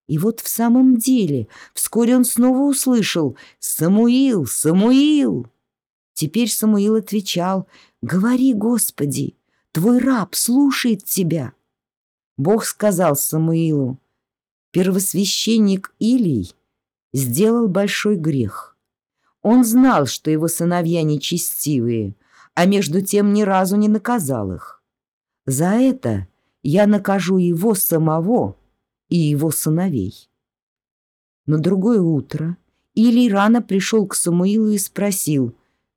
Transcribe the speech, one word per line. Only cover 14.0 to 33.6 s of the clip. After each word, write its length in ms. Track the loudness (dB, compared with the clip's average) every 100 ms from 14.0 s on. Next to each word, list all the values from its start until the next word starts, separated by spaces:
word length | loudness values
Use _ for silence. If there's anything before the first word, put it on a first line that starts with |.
| _ _ _ _ _ _ _
«Первосвященник 1200 | -2 0 0 -2 -2 -2 -2 0 2 2 0 -6 _
Илий 540 | 0 0 0 -2 -4 -10 _ _ _ _ _
сделал 540 | -6 -4 0 2 2 0
большой 480 | 0 -2 -2 -2 -2
грех. 580 | -2 -2 -4 -6 -16 _ _ _ _ _ _ _
Он 200 | 2 4
знал, 440 | 4 4 4 4 0
что 240 | -4 -2
его 160 | -2 -2
сыновья 560 | -2 -2 0 0 0
нечестивые, 1120 | 0 -2 -4 -4 -4 -6 -2 -2 0 -2 -4 -8 _ _ _ 0
а 100 | 2
между 360 | 2 0 -2
тем 320 | 0 0 2
ни 100 | 2
разу 320 | 2 2 2 2
не 100 | 2
наказал 640 | 0 0 -2 -2 -4 -4
их. 300 | -8 -12 -20 _ _ _ _ _ _ -6
За 280 | -2 0
это 540 | 2 0 0 -4 -6 -6 _ _ _
я 240 | -2 2 2
накажу 500 | 2 0 -2 0 0
его 380 | 0 0 -2 -2
самого 800 | -2 0 0 0 0 0 -2 -6 _ _ _ _ _
и 80 | -2
его 340 | 0 0 -2
сыновей». 760 | -2 -2 -2 -2 -4 -6 -10 _ _ _ _ _ _ _ _ _ _ _ _ -4
На 140 | -2
другое 420 | 0 0 2 2
утро 560 | 2 0 -4 -8 -8 -10 _ _ _ 2
Илий 340 | 4 4 2
рано 300 | 2 2 2